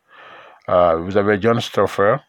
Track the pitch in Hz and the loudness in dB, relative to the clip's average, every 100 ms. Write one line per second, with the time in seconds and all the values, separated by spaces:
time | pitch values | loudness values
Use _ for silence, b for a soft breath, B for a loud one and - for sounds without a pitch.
0 | _ B B B B B - 90 87 82 | _ B B B B B -2 2 2 2
1 | 87 98 101 107 110 - - - 98 - | -2 -2 0 0 0 -2 -2 -2 -2 0
2 | 101 139 | 0 0